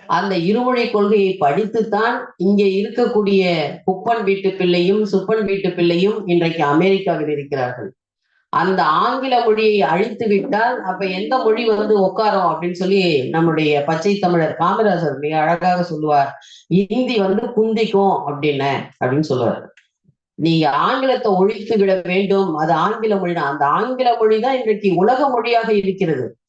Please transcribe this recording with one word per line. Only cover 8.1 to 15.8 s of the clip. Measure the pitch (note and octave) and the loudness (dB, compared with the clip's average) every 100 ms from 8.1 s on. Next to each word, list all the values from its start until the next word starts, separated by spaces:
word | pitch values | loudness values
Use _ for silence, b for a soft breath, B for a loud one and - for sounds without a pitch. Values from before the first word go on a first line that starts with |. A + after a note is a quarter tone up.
| _ _ _ - | _ _ _ -6
அந்த | C#3 F#3 F#3 | -2 0 0
ஆங்கில | D#3 E3 A3+ C4 C4 B3 | 2 2 0 -2 0 0
மொழியை | A3+ G#3+ A3 G#3 | 2 2 2 2
அழித்து | E3+ E3+ A#3+ - A3 | 2 0 0 -2 0
விட்டால் | G3+ - G3+ A#3+ B3 | 0 0 0 0 -2
அப்ப | F#3+ F#3 F#3+ | -6 -6 -4
எந்த | F#3 A3+ B3+ | -4 -2 0
மொழி | A3 A3 | 2 0
வந்து | A3+ G#3 G#3 G#3 | 2 0 2 2
உட்காரும் | F#3 - G#3+ G3 E3+ | 2 2 0 2 0
அப்படின்னு | D#3 F3 | -2 -4
சொல்லி | F3+ F#3+ G3 F3 C#3+ B2 | -4 0 2 2 0 0
நம்முடைய | E3 E3 D#3+ D3+ D3 | 0 2 2 2 0
பச்சை | C#3+ D#3+ G3+ G3 | 0 -2 0 0
தமிழர் | F3 E3+ D#3 - | 2 2 0 0
காமராசர் | E3+ A3 G#3+ E3+ D#3 C3+ | -2 2 0 0 -2 -4
மிக | D3 D#3 | -4 0
அழகாக | D#3 E3+ F3+ F3+ | 0 0 0 0